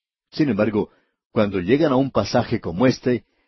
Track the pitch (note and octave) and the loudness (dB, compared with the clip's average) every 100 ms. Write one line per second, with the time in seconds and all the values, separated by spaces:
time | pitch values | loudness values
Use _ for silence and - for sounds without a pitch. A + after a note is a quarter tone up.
0 | _ _ _ - D3+ G#2 A2 G#2+ F#2 _ | _ _ _ -4 0 2 0 0 -4 _
1 | _ _ _ - G#2 G2 F2 C#3 D#3 B2+ | _ _ _ -2 0 0 0 2 2 0
2 | C3+ A#2 G2 B2+ A2+ A#2 F#2+ E2+ B2+ B2 | 0 -2 -2 -2 -2 -4 -6 0 0 0
3 | - A#2+ - _ | -2 -4 -6 _